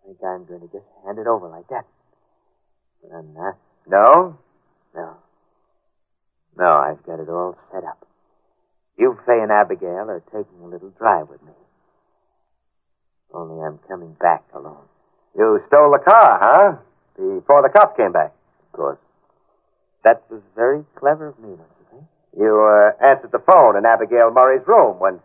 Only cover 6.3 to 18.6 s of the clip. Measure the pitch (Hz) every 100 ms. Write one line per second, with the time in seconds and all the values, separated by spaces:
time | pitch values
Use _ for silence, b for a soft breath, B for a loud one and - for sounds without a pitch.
6.3 | _ _ - 90 76 69 76 - 82 80
7.3 | 87 90 - _ 95 87 - _ _ _
8.3 | _ _ _ _ _ _ - 127 113 -
9.3 | 120 107 104 98 90 90 90 110 87 -
10.3 | 107 101 90 87 87 95 98 110 85 76
11.3 | 67 147 _ _ _ _ _ _ _ _
12.3 | _ _ _ _ _ _ _ _ _ _
13.3 | - 82 80 78 76 - 92 82 80 87
14.3 | 78 _ - 76 73 _ _ _ _ _
15.3 | - 110 104 - 147 147 143 175 226 170
16.3 | 95 104 156 202 151 _ _ _ - 95
17.3 | 95 - 143 135 202 208 - 101 87 73
18.3 | _ _ _